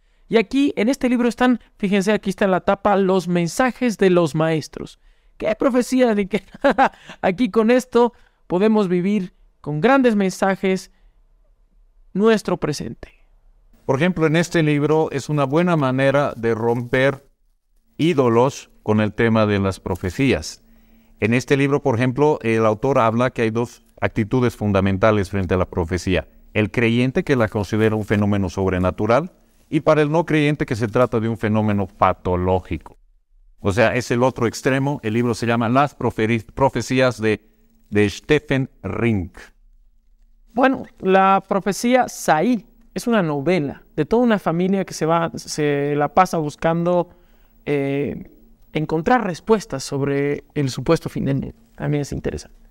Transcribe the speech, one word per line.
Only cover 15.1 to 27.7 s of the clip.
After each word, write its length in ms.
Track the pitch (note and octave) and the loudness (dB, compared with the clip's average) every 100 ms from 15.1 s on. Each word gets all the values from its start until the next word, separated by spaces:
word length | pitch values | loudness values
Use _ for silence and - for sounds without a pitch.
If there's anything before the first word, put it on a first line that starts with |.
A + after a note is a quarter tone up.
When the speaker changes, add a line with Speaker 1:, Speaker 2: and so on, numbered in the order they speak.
Speaker 2:
es 180 | C#3 - | -4 -4
una 140 | D3+ | -2
buena 320 | C3+ D#3 F3+ E3 | 0 0 2 0
manera 580 | C3+ B2+ C#3 C#3 C#3 - | 0 0 2 2 0 -2
de 200 | A2+ A2 | -2 -2
romper 720 | A#2 A#2+ A#2+ C3 C3+ C3+ - _ _ _ _ _ _ _ | 0 -2 -2 0 0 -2 -12 _ _ _ _ _ _ _
ídolos 720 | D#3 D3 B2 A2+ C3 - - _ | 0 2 4 4 2 0 -16 _
con 200 | - G#2+ | 0 0
el 120 | G#2+ | 0
tema 320 | - A#2 A2 G#2+ | 0 2 2 2
de 140 | G2+ | 2
las 200 | G2 F#2 | 0 -4
profecías. 840 | - F#2 F#2+ F2+ C3+ F2 - - _ - _ _ _ _ | -8 -6 -6 -2 0 0 -2 -14 _ -20 _ _ _ _
En 140 | G#2 | -2
este 220 | A#2+ - C#3 | 0 0 0
libro, 240 | C#3 C#3+ | 2 0
por 140 | C#3 A2+ | 0 0
ejemplo, 440 | B2+ B2 D3 D3+ | 0 2 0 0
el 240 | A2+ A2+ A2 | 0 2 2
autor 340 | G#2+ C3+ C3+ | 0 0 2
habla 300 | A2+ A2+ B2 | 2 2 -2
que 120 | - | 0
hay 60 | A2+ | -2
dos 320 | A2 A#2+ - _ - | -2 -6 -8 _ -8
actitudes 540 | G#2+ - G#2 B2+ B2 - | -6 -4 -2 0 0 -2
fundamentales 720 | G#2+ G2 G2 F#2+ A2+ G#2+ F#2 | 0 2 2 2 2 2 0
frente 240 | G2 F2+ | -4 -2
a 40 | F#2 | -2
la 120 | F2+ | -2
profecía. 580 | - E2 F2+ - E2 - _ - | -2 -4 -4 -2 -2 -4 _ -8
El 160 | G#2 G#2 | -4 -2
creyente, 520 | - A#2 A#2 B2+ F#3+ | 0 0 2 0 -2
que 120 | F3+ C3 | -2 0
la 120 | A2 | 0
considera 480 | A2 G2 | -2 -2